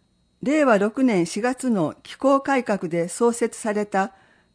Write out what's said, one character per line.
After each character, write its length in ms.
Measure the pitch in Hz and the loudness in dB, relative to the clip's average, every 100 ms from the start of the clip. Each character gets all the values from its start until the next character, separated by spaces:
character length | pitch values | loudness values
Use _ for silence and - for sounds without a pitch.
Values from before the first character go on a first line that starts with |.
| _ _ _ - | _ _ _ -10
令 220 | 247 302 | -2 2
和 140 | 269 208 | 4 4
六 240 | 208 269 | 2 0
年 220 | 262 190 170 | 2 2 0
四 140 | 208 | -2
月 300 | 240 262 262 | -4 -4 -2
の 240 | 208 147 - | 0 0 -4
機 120 | - | -18
構 260 | - 269 277 | -2 2 2
改 240 | 277 269 | 2 -2
革 240 | 240 196 175 | 0 -4 -2
で 200 | 170 175 | -4 -4
創 240 | - 233 | 0 0
設 260 | 233 226 - | 0 -4 -4
さ 140 | 226 | -4
れ 140 | 208 208 | -2 -2
た 280 | 190 202 - _ _ _ | -2 -2 -6 _ _ _